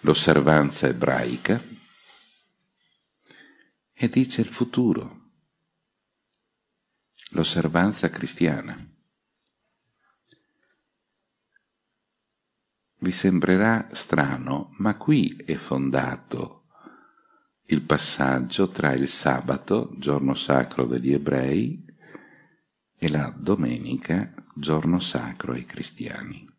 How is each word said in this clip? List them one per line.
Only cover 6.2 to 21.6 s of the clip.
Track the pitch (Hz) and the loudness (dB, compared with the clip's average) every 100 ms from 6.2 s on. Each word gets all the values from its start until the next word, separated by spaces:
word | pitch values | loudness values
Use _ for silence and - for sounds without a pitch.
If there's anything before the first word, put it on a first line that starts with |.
| _ _ _ _ _ _ _ _ _ - - | _ _ _ _ _ _ _ _ _ -20 -8
l'osservanza | - 82 87 80 85 98 101 82 | -2 0 0 2 2 2 2 -4
cristiana. | - 82 - 85 71 - - - _ _ _ _ _ _ _ _ _ _ _ _ _ _ _ _ _ _ _ _ _ _ _ _ _ _ _ _ _ _ _ _ _ _ _ _ _ _ _ _ _ | -4 -10 0 0 0 -8 -14 -18 _ _ _ _ _ _ _ _ _ _ _ _ _ _ _ _ _ _ _ _ _ _ _ _ _ _ _ _ _ _ _ _ _ _ _ _ _ _ _ _ _
Vi | 90 | -4
sembrerà | 90 98 90 95 92 110 113 - | 2 2 4 4 4 4 2 -2
strano, | - - 78 69 65 64 71 - - | -12 -2 0 0 -4 -6 -6 -8 -2
ma | 104 | -2
qui | 107 - 151 - - | 0 2 4 2 -2
è | - | -6
fondato | 73 - 67 69 67 64 64 - 64 - - _ _ - - _ _ _ _ _ _ - | -6 -2 -2 0 0 -2 -6 -10 -8 -8 -12 _ _ -20 -20 _ _ _ _ _ _ -2
il | 78 | -2
passaggio | 76 76 - - 67 65 62 - 95 | 2 0 0 -2 0 0 -2 0 -2
tra | - 76 | 0 0
il | 65 67 | 0 -2
sabato, | - 73 64 64 69 - 107 - - | 0 0 0 -2 -4 0 -2 -2 -6
giorno | 71 71 67 | -2 0 0
sacro | 67 - 67 60 - | -2 2 2 2 -2
degli | 60 62 64 | -2 0 2
ebrei, | 71 - 67 65 80 | 0 2 0 2 0